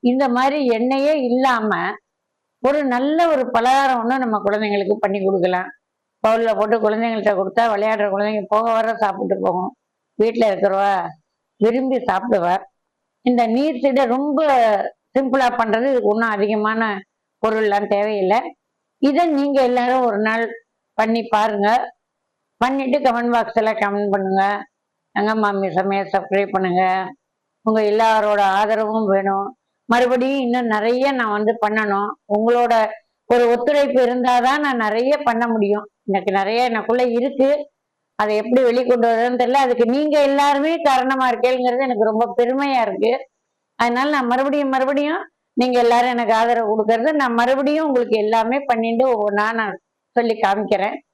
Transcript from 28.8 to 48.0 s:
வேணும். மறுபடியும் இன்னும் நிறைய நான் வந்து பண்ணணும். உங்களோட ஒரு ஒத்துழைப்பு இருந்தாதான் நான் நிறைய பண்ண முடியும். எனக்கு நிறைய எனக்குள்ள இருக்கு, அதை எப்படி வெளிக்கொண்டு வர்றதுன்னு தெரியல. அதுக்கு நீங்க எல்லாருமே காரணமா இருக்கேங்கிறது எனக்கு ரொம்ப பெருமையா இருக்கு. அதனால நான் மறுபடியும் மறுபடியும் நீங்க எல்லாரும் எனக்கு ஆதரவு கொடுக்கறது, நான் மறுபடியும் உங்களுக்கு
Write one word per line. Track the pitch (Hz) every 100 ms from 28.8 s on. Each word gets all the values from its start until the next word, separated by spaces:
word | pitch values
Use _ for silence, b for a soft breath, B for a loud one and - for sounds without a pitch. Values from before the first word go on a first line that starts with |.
| 220 220 214
வேணும். | 196 196 196 196 - _ _ -
மறுபடியும் | 233 247 254 262 277
இன்னும் | 247 247 240
நிறைய | 214 220 247 277 262
நான் | 226 208
வந்து | 214 226
பண்ணணும். | 208 220 214 196 208 - _
உங்களோட | 208 226 240 240 226 214 - _ _ _
ஒரு | 240 240
ஒத்துழைப்பு | 240 247 294 285 247 240
இருந்தாதான் | 247 247 247 240 285 294
நான் | 247
நிறைய | 214 214 254 294 285
பண்ண | 226 233
முடியும். | 226 202 208 214 _ -
எனக்கு | 196 190 190
நிறைய | 196 226 247
எனக்குள்ள | 226 - 240 254 233
இருக்கு, | 262 277 269 294 285 _ _ _ _ _
அதை | 214 214
எப்படி | 220 247 254
வெளிக்கொண்டு | 233 247 247 233
வர்றதுன்னு | 226 240 247
தெரியல. | 240 262 262
அதுக்கு | 240 233 262
நீங்க | 302 294 285
எல்லாருமே | 277 285 285 302 330 320
காரணமா | 262 254 262 254
இருக்கேங்கிறது | 233 247 254 247 240 269
எனக்கு | 220 220
ரொம்ப | 220 233 240
பெருமையா | 240 262 285 262 220
இருக்கு. | 190 214 262 - _ _ _ _ _
அதனால | 233 240 277
நான் | 294 247
மறுபடியும் | 247 277 285 277
மறுபடியும் | 262 262 285 294 339 - _ _ -
நீங்க | 254 247
எல்லாரும் | 240 240 247
எனக்கு | 240 226 220
ஆதரவு | 233 233 226
கொடுக்கறது, | 220 214 226 262 311
நான் | 262 233
மறுபடியும் | 240 269 277 302 311
உங்களுக்கு | 254